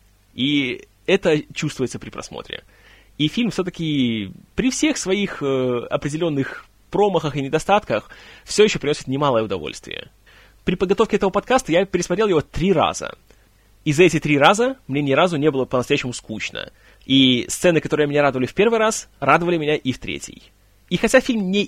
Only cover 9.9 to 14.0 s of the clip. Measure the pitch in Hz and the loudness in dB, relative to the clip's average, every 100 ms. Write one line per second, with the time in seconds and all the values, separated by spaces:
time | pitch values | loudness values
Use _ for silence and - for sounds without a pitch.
9.9 | 50 50 _ _ - - _ - 180 185 | -16 -16 _ _ -20 -20 _ -4 0 2
10.9 | 202 214 202 196 202 - 254 - 165 196 | 2 2 0 0 -2 0 0 2 0 2
11.9 | 180 175 180 220 160 - 131 185 160 90 | -2 -2 -2 2 0 -2 -2 2 2 2
12.9 | - 73 - _ _ _ _ _ _ 156 | -2 -10 -14 _ _ _ _ _ _ -2
13.9 | 143 | 4